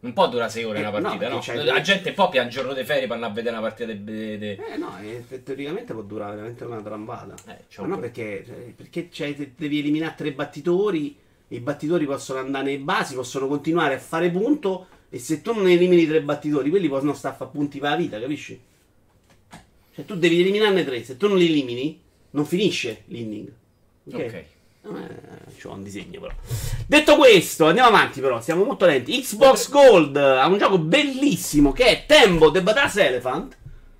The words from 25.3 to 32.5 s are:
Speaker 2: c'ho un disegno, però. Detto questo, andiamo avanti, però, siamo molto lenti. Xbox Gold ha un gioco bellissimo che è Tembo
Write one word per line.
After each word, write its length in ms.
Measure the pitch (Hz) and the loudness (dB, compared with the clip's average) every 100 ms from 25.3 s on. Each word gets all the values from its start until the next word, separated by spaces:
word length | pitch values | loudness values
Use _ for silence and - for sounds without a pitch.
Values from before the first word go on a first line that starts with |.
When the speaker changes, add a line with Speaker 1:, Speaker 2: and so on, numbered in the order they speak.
| - - - | -20 -20 -20
Speaker 2:
c'ho 100 | - | -16
un 120 | 98 | -14
disegno, 360 | 98 98 90 - | -14 -14 -16 -16
però. 140 | - - - - - - - | -14 -14 -10 -8 -6 -8 2
Detto 300 | 294 302 302 | 2 6 8
questo, 520 | 269 202 - - 156 | 10 8 4 2 2
andiamo 220 | 180 254 | 6 6
avanti, 300 | 196 131 - | 6 2 0
però, 220 | 131 117 | -2 -2
siamo 240 | - 165 214 | -2 -2 -2
molto 200 | 214 185 | 2 4
lenti. 340 | 139 113 254 | 2 -2 -6
Xbox 500 | 262 208 269 254 - | -6 4 6 6 2
Gold 480 | 285 269 190 147 139 | 8 10 10 6 4
ha 280 | 139 131 139 | 4 6 4
un 120 | 196 | 4
gioco 200 | 269 190 | 4 2
bellissimo 960 | 156 190 294 262 285 185 - 147 143 | 4 2 2 0 0 0 0 4 4
che 140 | 131 - | 4 4
è 200 | 156 - | 4 4
Tembo 460 | 294 226 170 156 | 6 6 8 6